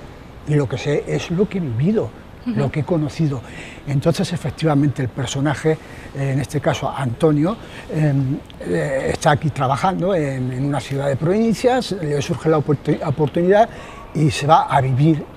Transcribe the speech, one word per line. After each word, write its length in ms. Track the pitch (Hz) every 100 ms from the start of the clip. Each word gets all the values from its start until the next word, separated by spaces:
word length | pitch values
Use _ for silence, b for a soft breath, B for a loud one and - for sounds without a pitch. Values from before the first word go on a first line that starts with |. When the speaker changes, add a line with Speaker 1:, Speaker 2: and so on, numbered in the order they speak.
| - - - - -
Speaker 1:
y 60 |
lo 140 | 147 139
que 80 | 127
sé 280 | 147 147 -
es 240 | 151 -
lo 180 | 170 208
que 100 | 190
he 20 |
vivido, 480 | 151 113 165 220 113 - - -
Speaker 2:
Ujú. 140 | 247 208
Speaker 1:
lo 120 | 139
que 100 | 156
he 40 |
conocido". 560 | 131 170 151 - 156 131 B B B B 139
Entonces, 460 | 139 165 175 190
efectivamente, 680 | 175 135 - 156 143 147 123
el 60 | 127
personaje, 720 | - 123 139 147 131 156 156 B B B 135
eh, 140 | 139
en 80 | 135
este 200 | 127 143
caso 300 | 165 127 127
Antonio, 680 | - 127 120 160 147 165 220 B B B
em, 420 | 170 151 139 131 147 - -
eh, 500 | 175 170 147 135 -
está 180 | - 156
aquí 180 | 147 156
trabajando 640 | - 131 139 190 180 175
en, 380 | 180 143 131 127
en 120 | 127
una 160 | 143 143
ciudad 260 | - 139 139
de 100 | 135
provincias, 760 | 156 208 233 185 247 254 -
le 280 | 190 151 143
surge 280 | - 139 160
la 80 | 156
oportu-, 400 | 151 143 147 156 160
oportunidad 640 | 135 147 175 180 208 226 B B B B
y 160 | - 151
se 160 | - 143
va 160 | 175
a 180 | - 143
vivir 420 | 131 127 156 151 -